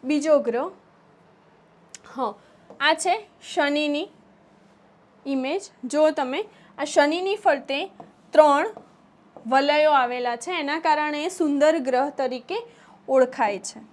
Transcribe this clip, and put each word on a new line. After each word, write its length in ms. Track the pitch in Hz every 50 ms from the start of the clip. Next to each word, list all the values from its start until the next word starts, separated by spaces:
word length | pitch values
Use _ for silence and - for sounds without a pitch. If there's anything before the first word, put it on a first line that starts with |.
| -
બીજો 360 | 254 302 294 277 320 302 285
ગ્રહ. 320 | - 233 220 240 285 370 370 - _ _ _ _ _ _ _ _ _ _ _ _ _ _ _ _ _ _ _ _ _ _ _ - _ - -
હા, 180 | 247 254 214 208 - _ _ _ _ _ _ - -
આ 140 | 277 302 330
છે 360 | 320 - 370 359 440 415 _ _ _ - - -
શનિની 560 | 359 294 285 294 294 302 294 294 294 339 403 _ _ _ _ _ _ _ _ _ _ _ _ _ _ _ _ _ _ _ _ _ _ _
ઇમેજ. 360 | 269 277 262 254 269 311 392 381 - _ _ -
જો 280 | 247 - 294 311 311
તમે 340 | 302 311 277 254 262 320 - - - - - - _
આ 60 | - 285
શનિની 520 | 294 - 349 285 294 311 349 370 392 403
ફરતે 500 | 415 - 370 294 269 262 - 277 285 349 381 - _ - - _ _ _ _
ત્રણ 360 | - 302 302 294 277 285 320 440 427 - - _ _ _ _ _ _ _ _ _ _ - -
વલયો 440 | 220 254 269 277 285 294 302 302 302
આવેલા 440 | 294 277 254 240 247 247 247 247 240
છે, 160 | 233 - 349
એના 280 | 370 339 294 277 294 320
કારણે 440 | 320 320 302 294 302 302 294 294 302
એ 60 | 370
સુંદર 480 | 370 - 339 302 285 285 285 302 320
ગ્રહ 320 | 330 254 262 247 247 269 294
તરીકે 460 | 285 - 254 254 254 247 240 - 359 466 466 - - _ - - - _ _
ઓળખાય 520 | - 262 262 254 254 254 - 240 208 202 185
છે. 220 | 190 - - 220 220 -